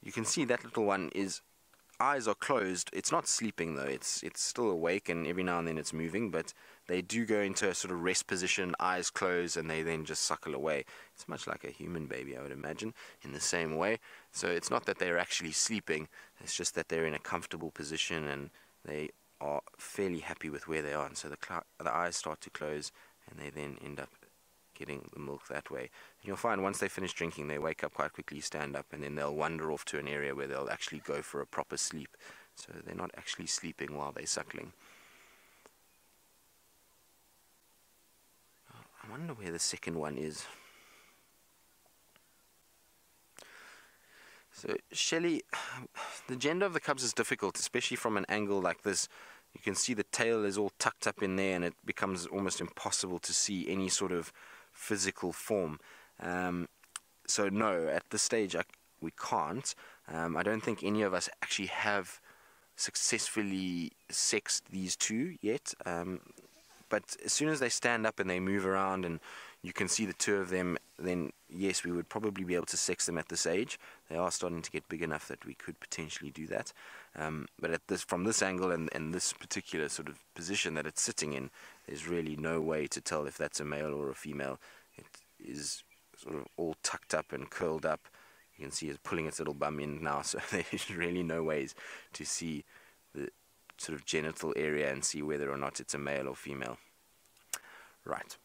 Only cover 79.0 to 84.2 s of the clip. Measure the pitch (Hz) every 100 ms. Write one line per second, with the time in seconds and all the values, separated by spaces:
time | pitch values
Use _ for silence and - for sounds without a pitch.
79 | 78 90 - - - - - 85 73 -
80 | 76 71 - - 85 101 90 80 76 -
81 | - - 78 69 67 - - - - 73
82 | 82 87 80 76 78 82 80 78 73 -
83 | - 80 73 - 76 - 73 73 76 73
84 | 71 65